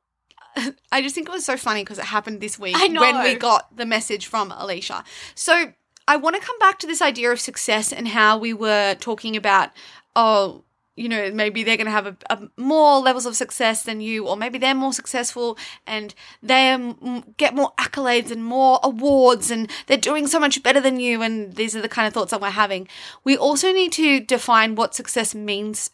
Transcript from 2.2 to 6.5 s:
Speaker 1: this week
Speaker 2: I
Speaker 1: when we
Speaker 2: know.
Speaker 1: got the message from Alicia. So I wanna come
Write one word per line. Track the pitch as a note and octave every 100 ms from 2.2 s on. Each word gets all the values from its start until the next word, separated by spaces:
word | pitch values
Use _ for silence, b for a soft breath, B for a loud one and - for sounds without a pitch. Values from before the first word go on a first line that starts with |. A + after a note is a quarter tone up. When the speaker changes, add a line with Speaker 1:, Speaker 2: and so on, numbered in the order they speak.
| G#3+ G#3+
Speaker 1:
this | G#3 -
week | G3 D#4+
Speaker 2:
I | F#4+
Speaker 1:
when | D#4+ B3+ B3
we | B3
Speaker 2:
know. | B3
Speaker 1:
got | A#3 G#3+ - A3
the | A#3
message | A3 - G#3 -
from | A3 G3 -
Alicia. | G3 F3+ - - B B B
So | - - E4+ D#4+ - _ _ -
I | D4
wanna | D4+ F#4+
come | A4+